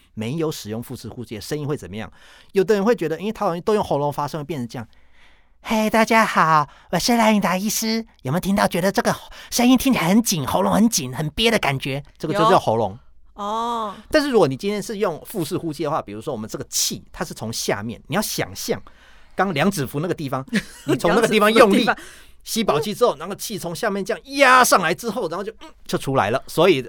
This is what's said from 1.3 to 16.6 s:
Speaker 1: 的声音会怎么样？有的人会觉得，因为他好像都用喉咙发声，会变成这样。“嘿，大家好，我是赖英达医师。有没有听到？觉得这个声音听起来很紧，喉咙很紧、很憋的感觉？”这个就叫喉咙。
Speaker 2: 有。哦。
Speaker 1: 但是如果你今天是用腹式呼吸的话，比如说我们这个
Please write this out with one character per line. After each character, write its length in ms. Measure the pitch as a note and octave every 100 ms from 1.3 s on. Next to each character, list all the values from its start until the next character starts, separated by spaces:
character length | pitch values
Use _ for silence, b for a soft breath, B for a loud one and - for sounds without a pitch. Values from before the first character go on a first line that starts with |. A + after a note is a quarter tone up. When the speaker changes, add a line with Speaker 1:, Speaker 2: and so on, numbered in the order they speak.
Speaker 1:
的 60 | G#2+
声 160 | - D3+
音 100 | C#3+
会 80 | C#3+
怎 100 | F2
么 60 |
样？ 160 | G#2 F#2+ - b b b
有 120 | F#3+
的 100 | F#3
人 80 | G#3
会 140 | G3 A3+
觉 100 | D#3
得， 140 | D#3+
因 60 | G3+
为 60 |
他 120 | A3
好 80 | G3+
像 80 | E3+
都 140 | A3
用 100 | G#3+
喉 140 | F3+ D3
咙 120 | D3
发 160 | C#3 C#3+
声， 140 | D#3+
会 40 |
变 140 | C#3+ D#3
成 80 | A#2+
这 120 | C3+
样。 100 | A2 b b b b b b b
“嘿， 300 | - A3 G#3+
大 160 | A3 A3
家 180 | A3+
好， 420 | G3+ G3+ D#3+ D#3 D3 b b
我 80 | F3
是 200 | - A#3+
赖 140 | A3
英 60 | G#3+
达 160 | F#3
医 140 | F#3 G#3
师。 380 | - A3+ A3+ A3+ b
有 100 | B2+
没 40 | E3
有 40 |
听 160 | F3+ G3+
到？ 100 | G3+
觉 140 | F3
得 100 | F#3+
这 120 | G3
个 120 | A3+ - - B B
声 180 | - A#3+
音 80 | B3+
听 160 | C4+
起 60 | A3
来 100 | E3
很 140 | G#3
紧， 240 | A3+ E3+ B2+
喉 160 | F3
咙 100 | G3
很 160 | F3+ A3+
紧、 260 | - B2+
很 140 | A#2+ D#3
憋 220 | - A3+
的 80 | G#3+
感 200 | C#3 C3+
觉？” 240 | C#3+ C3+ - -
这 100 | D3+
个 60 |
就 80 | G3 A3
叫 100 | F#3
喉 180 | - A2+
咙。 160 | G#2
Speaker 2:
有。 60 | G#2+ - - -
哦。 600 | G#3+ G3+ A3 A#3 A#3 G#3+ G3 -
Speaker 1:
但 120 | D4+
是 80 | C#4+
如 80 | A3+
果 80 | D3+
你 80 | C3+
今 140 | G3+
天 120 | G#3
是 160 | F#3+ G3+
用 240 | G3+ D3+
腹 180 | - G#3
式 120 | D#3 F3
呼 160 | E3
吸 100 | D3
的 80 | D3+
话， 120 | D3
比 100 | A2
如 80 | G#2
说 120 | D3+
我 60 | A#2+
们 100 | A2
这 100 |
个 60 | -